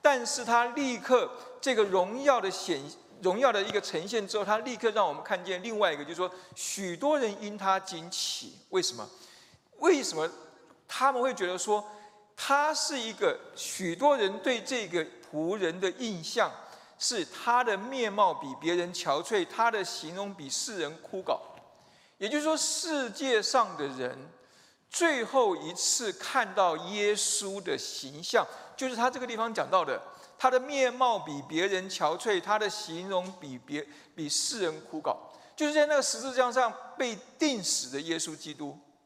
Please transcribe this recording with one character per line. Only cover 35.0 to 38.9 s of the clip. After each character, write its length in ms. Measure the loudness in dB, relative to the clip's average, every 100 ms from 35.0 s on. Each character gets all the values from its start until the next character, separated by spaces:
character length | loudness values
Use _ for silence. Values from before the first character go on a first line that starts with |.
槁。 140 | -4 -4 -6 -20 -20
就 120 | -2 2
是 80 |
在 120 | 4 6
那 100 | 4
个 60 |
十 160 | 2 -2
字 140 | -4
架 160 | 2 2
上 220 | 4 2 0 -14 -4
被 200 | -4 -4 -12 0
钉 240 | 0 2
死 280 | 0 -2 -2
的 100 | -6
耶 180 | -4 -4
稣 160 | -4
基 200 | -8 -12
督 240 | -10 -10 -10 _